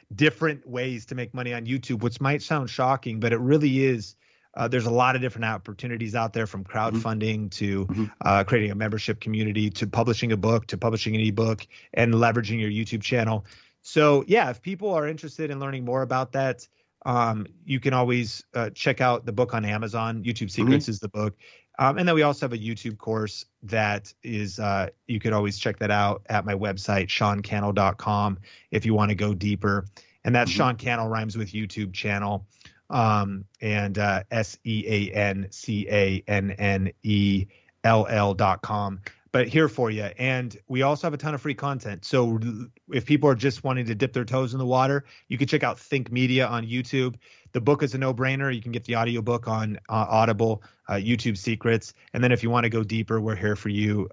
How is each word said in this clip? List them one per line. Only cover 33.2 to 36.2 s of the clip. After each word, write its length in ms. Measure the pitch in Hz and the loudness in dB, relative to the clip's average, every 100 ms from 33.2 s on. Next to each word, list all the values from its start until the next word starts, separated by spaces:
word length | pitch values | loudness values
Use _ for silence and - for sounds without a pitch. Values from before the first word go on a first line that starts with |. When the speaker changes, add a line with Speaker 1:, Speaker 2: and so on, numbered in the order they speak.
| 98 98 98 _ | 2 -4 -12 _
Speaker 1:
and, 380 | 110 104 101 101 | -2 -2 0 0
uh, 240 | 101 95 95 | 2 0 -2
S 280 | 117 107 - | -4 -4 -6
E 200 | 117 107 - | -4 -4 0
A 260 | 104 98 | 0 0
N 340 | 104 101 98 98 | 0 0 -2 -6
C 360 | - - 107 - | -10 -6 -4 0
A 340 | 104 98 95 | 2 4 2